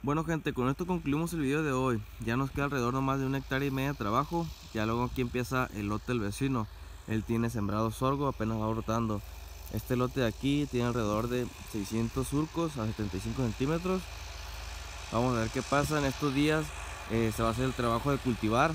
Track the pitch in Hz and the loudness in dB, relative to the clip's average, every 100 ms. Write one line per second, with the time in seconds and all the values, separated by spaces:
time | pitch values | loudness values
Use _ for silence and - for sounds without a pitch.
0 | 131 151 160 165 151 127 127 139 175 180 | 2 0 2 0 0 2 2 2 0 0
1 | 151 147 170 165 135 147 156 131 131 113 | 2 0 0 0 2 2 2 2 2 2
2 | 107 - 110 120 135 - 143 139 120 131 | -2 -6 0 0 0 0 0 2 2 2
3 | 135 135 131 135 131 135 139 135 139 139 | 2 2 2 0 0 0 0 0 0 0
4 | 104 117 147 170 160 - - 110 107 117 | 2 2 2 -2 -2 -8 -6 -2 0 2
5 | 123 131 123 123 123 131 127 101 104 104 | 0 0 0 0 0 0 0 -2 -2 -2
6 | - 123 101 104 135 127 107 - - - | 0 0 0 0 0 0 -2 -8 -14 -14
7 | - 110 104 117 117 117 101 104 113 113 | -2 -2 2 0 2 0 0 2 0 2
8 | 131 139 143 - 110 110 110 113 110 113 | 0 2 -2 0 -2 0 0 -2 0 0
9 | 113 104 - - - - - 110 - 123 | 0 -2 -4 -14 -14 -14 -8 -8 -2 0
10 | 123 135 117 - 135 143 147 123 120 120 | 2 2 0 0 0 0 0 0 2 2
11 | 104 107 120 123 120 - - 110 98 110 | 2 2 0 -2 -2 -8 -6 -6 -2 0
12 | 113 135 127 143 156 165 165 139 110 107 | 0 -2 0 0 -2 -2 -2 -2 -4 -2
13 | 104 95 113 113 123 104 135 170 180 190 | -4 -2 -4 0 0 0 0 0 0 -2
14 | - - - - - - - - - - | -4 -12 -12 -10 -10 -10 -10 -10 -10 -12
15 | - 110 123 120 113 131 117 143 143 151 | -4 0 2 2 0 -2 2 2 4 2
16 | 139 127 147 135 151 156 151 - - - | 2 2 0 4 4 2 0 -8 -10 -10
17 | - 113 113 104 113 113 131 123 120 117 | -2 2 2 2 2 2 0 0 2 2
18 | 139 139 131 110 107 117 160 | 2 2 2 2 4 6 4